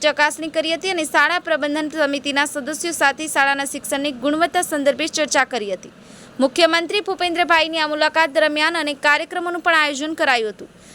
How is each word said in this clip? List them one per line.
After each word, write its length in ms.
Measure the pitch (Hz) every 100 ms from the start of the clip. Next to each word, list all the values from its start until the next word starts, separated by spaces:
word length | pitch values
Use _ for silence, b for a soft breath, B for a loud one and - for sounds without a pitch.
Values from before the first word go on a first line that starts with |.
ચકાસણી 460 | 302 285 294 302 320
કરી 260 | 320 311
હતી 160 | 330 370
અને 140 | 359
શાળા 360 | 302 320 294 349
પ્રબંધન 500 | 330 311 294 302 302
સમિતિના 560 | 302 285 285 285 277 294
સદસ્યો 460 | 294 254 311 339
સાથે 360 | 320 285 277 311
શાળાના 380 | 302 277 277 277
શિક્ષણની 460 | 285 - 277 285
ગુણવત્તા 500 | 247 262 302 349 359
સંદર્ભે 460 | 349 302 269 247 311
ચર્ચા 360 | 311 294 302
કરી 300 | 262 247 202
હતી. 180 | 180 - - B B B -
મુખ્યમંત્રી 600 | 262 302 330 339 339 403
ભૂપેન્દ્રભાઈની 800 | 381 381 349 339 302 330 320 330
આ 80 | 302
મુલાકાત 420 | 302 302 311 320
દરમિયાન 480 | 285 302 302 311 339
અનેક 240 | 294 285
કાર્યક્રમોનું 600 | 294 294 330 359 349 349
પણ 140 | 349 320
આયોજન 380 | 302 269 311
કરાયું 360 | 320 302 247 214
હતું, 180 | 196 - B B